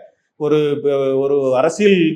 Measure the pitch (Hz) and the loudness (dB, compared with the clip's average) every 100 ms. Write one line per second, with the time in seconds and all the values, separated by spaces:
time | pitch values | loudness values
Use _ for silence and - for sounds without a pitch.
0 | - _ _ - 151 151 147 147 143 139 | -10 _ _ -6 -2 0 0 -2 -2 -2
1 | 135 135 139 143 135 127 156 165 208 190 | 0 -2 0 0 0 0 0 0 2 2
2 | 160 | 0